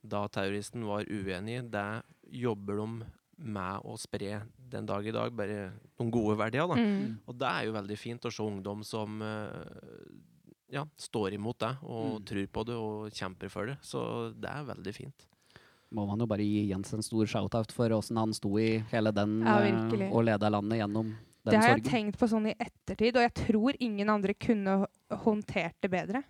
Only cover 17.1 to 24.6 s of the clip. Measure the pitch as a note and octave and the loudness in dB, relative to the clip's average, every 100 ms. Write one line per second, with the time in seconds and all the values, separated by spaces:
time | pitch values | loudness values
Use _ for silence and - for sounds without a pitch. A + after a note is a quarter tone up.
17.1 | A2+ G#2+ A2+ G2 A#2 A2 - A#2 A2 G#2 | 2 2 2 0 0 -2 0 2 2 2
18.1 | A2+ A2 A2 G#2 G2+ A2+ A2 A2 A#2 A2 | 0 0 0 0 2 4 2 0 2 4
19.1 | G#2 G#2 G#2+ A3 G#3 G3+ F#3+ - A3+ F#3+ | 4 2 2 4 6 6 4 2 0 2
20.1 | A#2+ A#2 G#2+ G#2 G#2 G2+ A2+ G2+ G#2+ A2 | 4 4 4 4 2 2 0 0 0 -2
21.1 | A2 - _ - G#3+ A3+ C#4 A3 A#3 G#3 | -6 -16 _ 4 6 8 6 4 0 0
22.1 | G3 A#3+ A3 G#3+ - A3+ _ - F#3+ A3+ | 2 2 4 0 -2 -8 _ -10 2 4
23.1 | B3 A#3+ - - G#3+ A#3 C#4+ B3 G#3 G3+ | 6 4 2 2 4 4 2 -2 0 2
24.1 | G#3 F#3+ G3+ - A3 | 2 2 0 2 2